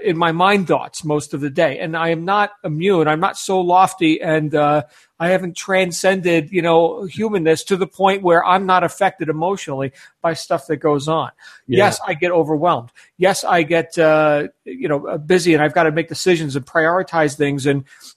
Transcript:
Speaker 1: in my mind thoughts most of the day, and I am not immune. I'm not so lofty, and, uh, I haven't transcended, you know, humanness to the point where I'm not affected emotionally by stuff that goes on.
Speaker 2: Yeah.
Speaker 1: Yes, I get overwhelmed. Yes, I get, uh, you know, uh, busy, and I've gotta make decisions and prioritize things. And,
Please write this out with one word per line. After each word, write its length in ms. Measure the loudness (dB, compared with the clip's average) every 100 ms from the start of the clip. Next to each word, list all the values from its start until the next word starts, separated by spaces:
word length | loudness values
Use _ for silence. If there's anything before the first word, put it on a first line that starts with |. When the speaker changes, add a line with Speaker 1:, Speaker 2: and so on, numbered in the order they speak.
| -2
Speaker 1:
in 120 | 0
my 140 | 0
mind 360 | 2 2 2 2
thoughts 340 | -2 -2 -10
most 300 | -4 -4 -4
of 80 | -8
the 80 | -6
day, 300 | 0 0 0
and 180 | -6 -4
I 120 | -2
am 120 | -2
not 280 | -2 -2 -2 -4
immune. 460 | -8 -2 0 2 2
I'm 100 | 0
not 180 | -2 -4
so 220 | -4 -2
lofty, 640 | 2 4 2 2 0 0
and, 340 | 0 0 0 0
uh, 280 | 2 0 -4 _ _ _
I 120 | -2
haven't 260 | 0 -2 -10
transcended, 920 | -2 0 0 0 0 0 0 0 0
you 80 | -2
know, 420 | 4 4 4 -2
humanness 600 | -10 -6 -4 0 2 0 0
to 100 | -2
the 100 | -2
point 380 | 0 0 2
where 180 | 4 4 4
I'm 200 | 2 2
not 200 | 2 0
affected 420 | 0 -2 -2 -6
emotionally 640 | -4 -4 -4 -6 -6 -6 -8 -20 _
by 120 | -4
stuff 340 | -4 -4 -4 -2
that 100 | -2
goes 320 | 0 0 0
on. 220 | -2 -4 -10 -20 -20 -2
Speaker 2:
Yeah. 160 | 2 2
Speaker 1:
Yes, 120 | 0 -6
I 60 |
get 180 | -4 0
overwhelmed. 600 | 0 0 0 0 -2 -4 _ _ 0
Yes, 260 | 0 0
I 200 | 0 0
get, 340 | 2 0 -2 2
uh, 480 | 4 4 4 0 -2 _
you 240 | -16 -8 -4
know, 180 | -4 -4
uh, 120 | -8
busy, 360 | 0 2 4 2
and 60 |
I've 120 | 2
gotta 180 | 2 0
make 160 | 0 -6
decisions 480 | -4 0 0 0 -6
and 100 | -2
prioritize 720 | 0 2 0 -2 0 0 0
things. 300 | -2 0 -2
And, 180 | -2 -4 -20 -20